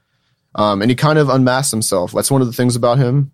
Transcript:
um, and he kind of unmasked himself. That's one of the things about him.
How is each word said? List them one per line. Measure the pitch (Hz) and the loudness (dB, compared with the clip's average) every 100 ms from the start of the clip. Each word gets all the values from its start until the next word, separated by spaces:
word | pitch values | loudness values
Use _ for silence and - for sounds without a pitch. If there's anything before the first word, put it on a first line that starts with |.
| _ _ _ _ _ - | _ _ _ _ _ -2
um, | 104 98 | 0 2
and | 113 | 0
he | 127 | 0
kind | 147 156 | 2 2
of | 143 | 2
unmasked | 131 127 127 143 | 2 2 0 -2
himself. | 110 - 95 90 | -4 -2 -2 -2
That's | - - | -4 0
one | 139 | 0
of | 123 | -2
the | |
things | 120 123 120 | 0 -2 0
about | 120 123 | 0 2
him. | 123 139 139 | 0 0 -4